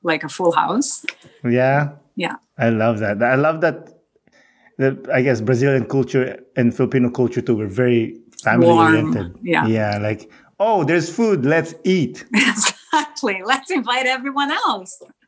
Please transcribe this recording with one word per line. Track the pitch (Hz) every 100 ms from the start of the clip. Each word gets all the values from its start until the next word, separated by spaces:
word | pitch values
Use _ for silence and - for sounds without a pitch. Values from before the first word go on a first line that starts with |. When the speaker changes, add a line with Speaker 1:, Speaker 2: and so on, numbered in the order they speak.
Speaker 1:
like, | 170 156
a | 156
full | - 175
house. | 160 160 214 285 - - - - _
Speaker 2:
Yeah. | 120 123 131 143 147 - _ -
Speaker 1:
Yeah. | 170 - _ -
Speaker 2:
I | 117
love | 110 110 107
that. | 104 104
I | 120 131
love | 151 160
that. | 165 - - - _ _ _ _ _ _ _ -
The, | 135 135 -
I | 131
guess | 135 113
Brazilian | 113 120 139 135 113
culture | 135 135 135 127 110 - -
and | 120 120
Filipino | 127 135 120
culture | 127 120 120
too, | 113 107
we're | 104
very | 98 123 117 117 - - -
family | - 117 170
Speaker 1:
Warm. | 165 160
Speaker 2:
oriented. | 156 156 117 90 -
Speaker 1:
Yeah. | 180 - 110
Speaker 2:
Yeah. | 110 104 104
Like, | 107 107 - - _ -
"Oh, | 214 202
there's | 147 170 165
food. | - 226 180
Let's | 131 160 156 -
eat." | 185 185 139 - -
Speaker 1:
<laughs> | 220 269 214 - - -
Exactly. | 311 294 - 233 190
Let's | 202 262 -
invite | 349 233 247 254
everyone | 262 277 277 285
else. | 359 403 202 185 - - _